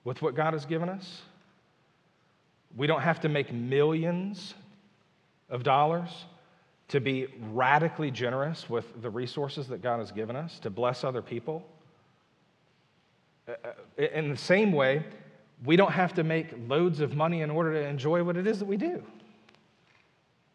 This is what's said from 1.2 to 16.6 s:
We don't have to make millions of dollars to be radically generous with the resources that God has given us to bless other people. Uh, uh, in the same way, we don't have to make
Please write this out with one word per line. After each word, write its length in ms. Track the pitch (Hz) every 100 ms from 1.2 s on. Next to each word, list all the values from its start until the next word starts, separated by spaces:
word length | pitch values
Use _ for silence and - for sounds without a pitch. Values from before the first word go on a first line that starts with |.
| - - _ _ _ _ _ _ _ _ _ _ _ _ _
We 120 | 113 147
don't 160 | 156
have 180 | 160 160
to 80 | 156
make 240 | 143 135
millions 1040 | 120 123 139 151 160 165 175 196 208 - - - - _ _ _ _ _ _ -
of 140 | 123
dollars 480 | 127 135 151 170 170 - - - _ _ _ _ -
to 120 | 143
be 260 | 131 131 131 117 110
radically 600 | 113 127 147 165 160 151
generous 580 | 113 120 131 147 160 -
with 320 | 117 110 -
the 80 | 117
resources 560 | 110 127 - 139 151 131
that 140 | 113
God 160 | 123 117
has 140 | 98
given 240 | 98 110 127
us 240 | 165 -
to 100 | 113
bless 320 | 98 123 127
other 180 | 139 123
people. 460 | - 117 135 160 - - _ _ _ _ _ _ _ _ _ _ _ _ _ _ _ _ -
Uh, 40 | 113
uh, 380 | 120 - - -
in 280 | 147 156 147
the 60 | 135
same 360 | - 185 208
way, 320 | 151 131 143 160 - - - _ -
we 100 | 123
don't 160 | 175 190
have 240 | 185 180
to 80 | 180
make 320 | 160 160 160 120